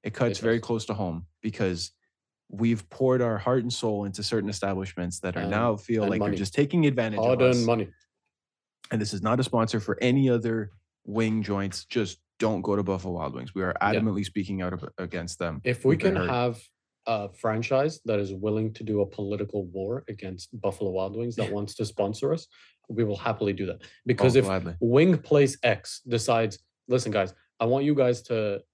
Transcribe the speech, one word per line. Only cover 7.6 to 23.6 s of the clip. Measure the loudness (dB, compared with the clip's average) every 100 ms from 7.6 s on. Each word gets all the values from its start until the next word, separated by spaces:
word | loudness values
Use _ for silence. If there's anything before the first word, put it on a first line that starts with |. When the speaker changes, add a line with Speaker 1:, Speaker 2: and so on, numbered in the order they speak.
Speaker 2:
money. | 2 2 -2 -10 _ _ _ _ _ _ _ _ -6
Speaker 1:
And | -4
this | -2
is | -2
not | 0 0
a |
sponsor | 2 0 0 0
for | -2 0
any | 2 4 4
other | 2 0 -2 -4 _ _ _
wing | -6 0 0 0
joints. | 0 -2 -2 -6 -4
Just | -2 -2 -6 _ _
don't | 0 0
go | 0 0
to |
Buffalo | 0 -2 -4
Wild | -6 -6
Wings. | -8 -10
We | -4
are | -4 0
Speaker 2:
Yeah. | 2
Speaker 1:
adamantly | 2 0 0
speaking | -4 -6 -4 -4
out | -4
ab-, | -6 -10 -10
against | -8 -6 -8 -6
them. | -6 -2
Speaker 2:
If | -4 0
we | 2
Speaker 1:
We've | 4
been | 2
Speaker 2:
can | 2
Speaker 1:
hurt. | 0
Speaker 2:
have | 0 0 -2 -16 _ _ _ -4
a | -2 -4
franchise | -4 -2 -2 0 2 2 -2 -2
that | 0
is | 0
willing | -2 -2 0 -2
to | -4
do | -2 0
a | 0
political | -2 -4 -4 -4 -4 -6
war | -6 -4 -6 -8
against | -12 -10 -12 -14 -4
Buffalo | -4 -2 -4
Wild | -2 -4 -4
Wings | -4 -4
that | -2
Speaker 1:
<laughs> |
Speaker 2:
wants | -2 -6 -6
to |
sponsor | -6 -2 -2 0 -2
us, | -2 -6 _ -20 _ _
we | -2
will | 0 0
happily | -4 0 -2
do | -2